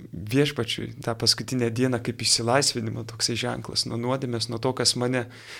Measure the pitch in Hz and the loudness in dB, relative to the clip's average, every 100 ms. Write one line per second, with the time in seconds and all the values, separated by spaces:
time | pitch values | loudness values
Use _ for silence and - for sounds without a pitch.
0 | 113 - 101 127 147 135 113 - 113 120 | -10 -10 0 2 2 0 -2 -4 -6 -6
1 | 123 113 117 - 110 127 117 113 131 120 | -4 2 2 2 0 0 2 2 2 2
2 | 120 113 113 - 117 131 139 123 113 113 | -2 -2 2 2 4 4 4 0 -2 -4
3 | 110 110 - 113 120 120 117 - 123 117 | -8 -4 -2 0 -2 -4 -4 -2 -2 -2
4 | 120 131 131 117 113 113 131 127 120 127 | 0 0 -2 -2 -2 -2 0 2 2 2
5 | 123 127 113 - - | 2 0 -2 -8 -16